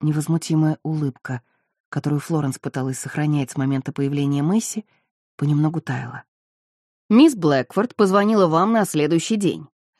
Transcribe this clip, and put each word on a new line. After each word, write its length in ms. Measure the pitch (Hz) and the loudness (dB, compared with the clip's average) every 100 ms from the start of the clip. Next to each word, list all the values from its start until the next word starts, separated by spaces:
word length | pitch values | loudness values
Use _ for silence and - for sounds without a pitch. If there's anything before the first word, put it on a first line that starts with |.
Невозмутимая 760 | 147 151 151 165 - 160 156 156 | -4 -2 -2 -2 0 0 2 0
улыбка, 580 | 156 156 143 - - 123 - _ _ _ _ | -6 -4 -4 -6 -10 -10 -12 _ _ _ _
которую 300 | - 151 147 | -6 -2 -2
Флоренс 400 | - 165 139 131 | -2 -2 -2 -4
пыталась 400 | 139 135 131 131 | -8 -6 -6 -6
сохранять 520 | - - 151 147 131 | -8 -4 -2 0 -2
с 40 | - | -4
момента 380 | 135 135 135 | -2 -2 -4
появления 480 | - 139 143 139 143 | -4 -4 -2 -2 0
Месси, 440 | 147 208 - - - _ _ _ _ - | 0 0 -2 -8 -12 _ _ _ _ -4
понемногу 420 | 147 147 156 165 | 0 2 2 -2
таяла. 460 | - 127 123 131 - _ _ _ _ _ _ _ - | -4 -6 -8 -14 -18 _ _ _ _ _ _ _ 2
«Мисс 260 | 214 320 240 | 6 6 4
Блэкфорд 600 | 160 139 120 - 240 - | 2 2 0 -2 -2 2
позвонила 520 | 202 196 202 220 180 | 2 4 4 4 4
вам 260 | 160 196 | 4 2
на 120 | 226 190 | 2 0
следующий 520 | 151 147 165 - 220 | 0 2 0 0 0
день. 300 | 190 107 151 _ _ _ | 0 -4 -8 _ _ _